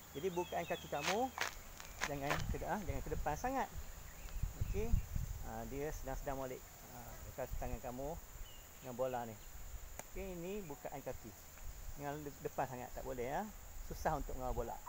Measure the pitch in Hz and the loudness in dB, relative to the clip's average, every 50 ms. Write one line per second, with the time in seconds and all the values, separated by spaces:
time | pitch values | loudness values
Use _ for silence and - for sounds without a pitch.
0 | - - - 139 151 196 175 170 180 - - 175 170 - 175 165 165 156 - 143 | -12 -8 -6 0 0 2 4 4 2 4 2 0 2 2 0 -2 0 -2 -2 2
1 | 147 165 185 214 254 262 - - - - - - - - - - - - - - | 4 4 6 6 4 4 2 0 0 0 0 -4 -8 -8 -10 -10 -10 -8 -2 0
2 | - - 143 143 139 143 156 156 - - - 147 147 151 165 214 196 - 139 131 | 2 2 2 2 4 4 4 4 4 4 2 2 4 2 2 2 2 2 0 0
3 | - 156 151 - - 151 147 147 - 254 269 269 214 - - - - - - - | 2 2 0 2 4 2 2 2 2 2 4 4 2 2 0 -4 -4 -4 -6 -6
4 | - - - - - - - - - - - - - - - 202 - - - - | -8 -8 -8 -8 -6 -2 2 2 2 2 4 2 2 4 4 4 6 8 8 6
5 | - - - - - - - - - 120 113 113 117 113 127 139 143 156 151 - | 6 4 0 0 0 0 -2 -2 -2 -2 -2 -2 -2 -2 -2 0 0 0 0 -2
6 | - 131 131 127 - 143 135 135 135 131 127 - - - - - - - - 120 | -2 -2 -2 0 0 0 0 0 0 -2 -4 -4 -8 -10 -12 -12 -12 -10 -10 -10
7 | 120 120 113 - - - - - 127 - - - 127 123 123 117 - 127 123 127 | -8 -8 -8 -8 -8 -8 -4 -4 -2 -2 0 0 2 2 0 0 0 -2 -2 0
8 | 135 143 170 165 - - - - - - - - - - - - - 127 123 117 | 0 0 -2 -2 -6 -8 -8 -8 -8 -8 -8 -12 -12 -12 -14 -10 -6 -6 2 2
9 | 131 131 127 120 120 113 107 - - - - - - - - - - - - - | 2 4 4 2 0 -2 -4 -6 -8 -8 -8 -6 -6 -4 -4 -6 -6 -6 -8 -8
10 | - - - 180 190 190 185 175 165 180 196 214 196 156 143 - - 151 - 139 | -8 -6 -6 -4 -4 -2 -2 -2 -2 -2 -2 -2 -2 -4 -6 -6 -4 -6 -6 -4
11 | - 135 123 - - 117 98 - - - - - - - - - - - - 143 | -2 -2 -4 -4 -6 -8 -10 -10 -12 -12 -10 -6 -6 -4 -4 -4 -4 -4 -4 -2
12 | 143 143 143 151 151 143 139 - 147 147 - - 143 127 131 123 123 - - 120 | -2 0 0 0 -2 -4 -6 -2 -2 -2 2 2 2 2 2 -2 -4 -4 -4 -4
13 | 110 127 135 127 117 127 143 170 208 214 196 - - - - - - - 160 - | -2 -2 0 0 0 2 2 2 2 0 -2 -6 -8 -6 -6 -4 -4 -4 -2 2
14 | - 165 160 143 - - - 123 127 127 123 117 117 117 101 - - | 4 4 4 4 2 0 0 0 2 2 2 2 2 2 0 -2 -2